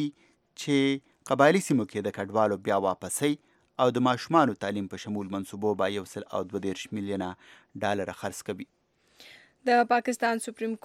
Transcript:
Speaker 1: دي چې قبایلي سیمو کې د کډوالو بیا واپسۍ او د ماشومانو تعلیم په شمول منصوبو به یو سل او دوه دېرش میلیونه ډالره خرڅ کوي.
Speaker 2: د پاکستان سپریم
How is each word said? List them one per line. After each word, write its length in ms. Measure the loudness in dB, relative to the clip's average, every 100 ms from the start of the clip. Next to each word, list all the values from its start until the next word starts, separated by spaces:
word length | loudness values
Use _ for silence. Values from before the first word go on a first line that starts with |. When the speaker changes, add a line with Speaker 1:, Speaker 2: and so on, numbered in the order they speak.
Speaker 1:
دي 40 | -4 -8 _ _ _ -12
چې 420 | 0 2 2 0 _ _ -2
قبایلي 320 | 6 6 6 4
سیمو 220 | 2 2
کې 180 | -2 -4
د 100 | -4
کډوالو 420 | -2 2 2 2 0
بیا 100 | 2 2
واپسۍ 460 | -2 -4 -2 -2 -2 _ _ _ 2
او 20 | 2 4
د 80 |
ماشومانو 500 | 2 2 2 2 2 0
تعلیم 260 | -4 -4 -6
په 120 | -8
شمول 280 | -8 -6 -4
منصوبو 400 | -6 -8 -4 -2 0
به 80 | 0 -2
یو 100 | -8
سل 120 | -10 -6
او 140 | -6
دوه 180 | -4 -4 -4
دېرش 280 | -6 -8 -8
میلیونه 300 | -4 -4 -6 -10 -18 -20 _ -4
ډالره 340 | -2 -2 -4 -6
خرڅ 260 | -8 -8 -10
کوي. 200 | -10 -10 _ _ _ _ _ -20 -20 _ _ 2
Speaker 2:
د 180 | 4 4
پاکستان 500 | 2 2 0 0 0
سپریم 320 | -4 -6 -6 -4